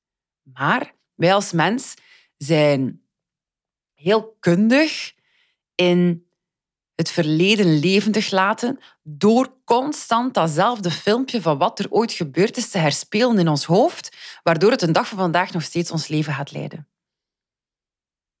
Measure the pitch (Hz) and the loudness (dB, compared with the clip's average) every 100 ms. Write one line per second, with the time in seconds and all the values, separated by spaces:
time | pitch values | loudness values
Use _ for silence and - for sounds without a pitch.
0 | _ _ _ _ _ 123 143 240 - _ | _ _ _ _ _ -6 -2 -2 -4 _
1 | _ - 165 196 202 165 160 247 - - | _ -2 2 2 0 0 0 0 -6 -8
2 | _ _ _ - 147 160 147 139 131 - | _ _ _ -14 -2 2 4 2 -2 -8
3 | _ _ _ _ _ _ _ _ _ _ | _ _ _ _ _ _ _ _ _ _
4 | 160 214 220 _ 175 175 220 269 311 - | 0 0 -2 _ 0 2 4 4 2 -2
5 | - _ _ _ _ _ _ - 180 175 | -12 _ _ _ _ _ _ -2 2 4
6 | 175 170 _ _ _ _ _ _ _ - | 2 0 _ _ _ _ _ _ _ -6
7 | 165 - 151 156 190 214 180 156 170 196 | -4 0 0 2 2 4 4 2 2 2
8 | 220 214 208 190 190 220 240 269 - _ | 2 -2 -2 0 0 -2 -4 -8 -14 _
9 | 151 147 202 233 262 _ - 233 277 294 | -18 0 4 4 2 _ 0 0 0 -4
10 | - 233 254 220 165 151 208 233 175 156 | -2 0 0 0 0 2 0 0 -4 -4
11 | 202 226 262 233 165 139 180 - - 196 | -2 -2 -2 -4 -2 0 -2 -2 -4 -2
12 | 226 - 156 165 220 - 220 190 156 143 | -2 -4 -6 0 0 0 -4 0 0 -2
13 | - 208 247 214 165 147 - 185 311 - | -4 0 2 2 2 0 2 2 2 -2
14 | - - - - 170 160 196 262 170 165 | -14 -18 -20 -6 -2 2 2 2 2 0
15 | 247 196 180 170 180 175 147 170 175 165 | 0 -2 0 0 -2 -4 -6 -6 -4 -6
16 | - 156 156 139 139 147 151 165 147 _ | -4 -4 -4 -6 -8 -10 -12 -14 -20 _
17 | _ _ _ _ _ _ _ _ _ _ | _ _ _ _ _ _ _ _ _ _
18 | _ _ _ _ | _ _ _ _